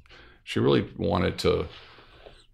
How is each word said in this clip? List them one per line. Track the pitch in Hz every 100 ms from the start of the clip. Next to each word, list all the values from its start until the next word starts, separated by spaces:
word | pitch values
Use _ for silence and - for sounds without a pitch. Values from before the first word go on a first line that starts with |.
| - - - -
she | - 110
really | 127 131 - -
wanted | 92 92 90 90
to, | 87 85 85 - - - - - - - -